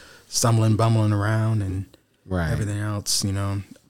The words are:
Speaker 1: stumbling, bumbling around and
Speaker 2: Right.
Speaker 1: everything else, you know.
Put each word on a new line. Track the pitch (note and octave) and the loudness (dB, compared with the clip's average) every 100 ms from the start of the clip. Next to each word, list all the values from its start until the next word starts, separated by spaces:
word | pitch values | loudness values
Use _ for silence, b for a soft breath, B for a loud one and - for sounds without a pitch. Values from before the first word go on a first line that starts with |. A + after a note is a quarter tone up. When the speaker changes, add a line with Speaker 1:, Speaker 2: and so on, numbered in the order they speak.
| B B B | B B B
Speaker 1:
stumbling, | - A#2 A2+ A2 G#2+ | 0 2 4 4 4
bumbling | A2+ A2 G#2+ | 4 4 2
around | G#2 G#2 A2 A2 A2 | 2 0 0 0 0
and | F#2+ F#2+ F#2+ - _ _ - | -2 -6 -8 -14 _ _ -6
Speaker 2:
Right. | F#2 E2+ | -2 -2
Speaker 1:
everything | - G#2 G2+ | -2 -2 -4
else, | G#2+ G#2 - - G#2 | -4 -6 -2 -2 0
you | |
know. | G2 G2+ G2 - - _ | -2 -2 -4 -8 -18 _